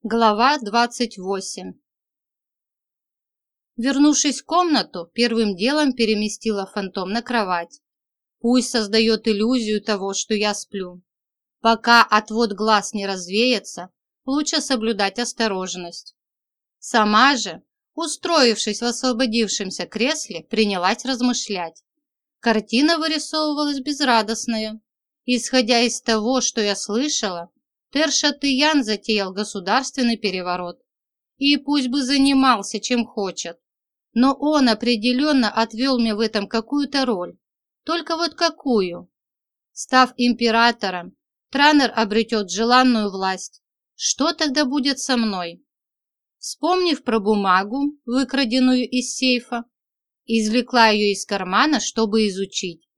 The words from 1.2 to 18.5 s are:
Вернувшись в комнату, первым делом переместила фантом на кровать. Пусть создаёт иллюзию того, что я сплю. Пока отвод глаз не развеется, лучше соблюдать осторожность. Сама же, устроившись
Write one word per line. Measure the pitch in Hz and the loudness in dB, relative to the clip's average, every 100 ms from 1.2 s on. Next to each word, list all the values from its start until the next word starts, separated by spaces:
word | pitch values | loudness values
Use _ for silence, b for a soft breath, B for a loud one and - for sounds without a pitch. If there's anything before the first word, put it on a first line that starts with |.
| 185 190 190 - 185 - _ _ _ _ _ _ _ _ _ _ _ _ _ _ _ _ _ _ _ - | -6 -6 -6 -12 -14 -16 _ _ _ _ _ _ _ _ _ _ _ _ _ _ _ _ _ _ _ -4
Вернувшись | 240 277 294 294 294 262 | -2 4 4 4 0 -2
в | - | 0
комнату, | 339 359 269 - 185 170 - | 2 4 2 0 -10 -10 -2
первым | 233 226 214 180 | 0 2 -2 0
делом | 220 302 294 | 0 2 0
переместила | 254 220 208 214 - 220 202 190 | 0 0 0 -2 -4 -4 -4 -6
фантом | 208 190 190 185 | -8 -6 -8 -6
на | 226 | -6
кровать. | 240 240 190 175 170 - _ _ _ _ _ _ | -4 -4 -2 -4 -6 -16 _ _ _ _ _ _
Пусть | 233 247 240 | 2 2 2
создаёт | 240 202 220 226 220 220 | -2 0 2 2 0 0
иллюзию | 202 220 254 220 214 | 0 0 0 -2 -4
того, | 208 208 196 | -2 -4 -4
что | 196 - 214 | -6 -4 -2
я | 208 | -2
сплю. | 208 - 202 180 180 _ _ _ _ _ _ | -4 -8 -10 -10 -14 _ _ _ _ _ _
Пока | 226 226 233 233 | 0 0 4 6
отвод | - 214 214 220 233 | 6 2 0 -2 -2
глаз | 196 214 208 202 | -2 0 0 0
не | 208 196 | -6 -6
развеется, | 190 180 202 247 233 - - 185 _ _ _ - | -6 -4 0 2 0 -4 -16 -16 _ _ _ -4
лучше | 277 302 320 | -4 -2 -4
соблюдать | - 254 220 202 202 196 | -2 -2 -2 -2 -2 -2
осторожность. | 240 - 220 190 185 185 175 - - _ _ _ _ _ _ _ | -8 -2 -2 -2 -6 -8 -12 -14 -20 _ _ _ _ _ _ _
Сама | - 240 214 214 269 269 | -2 2 4 6 4 2
же, | 208 160 _ _ _ - | -4 -10 _ _ _ -8
устроившись | 320 - 349 330 247 | -8 -6 0 4 4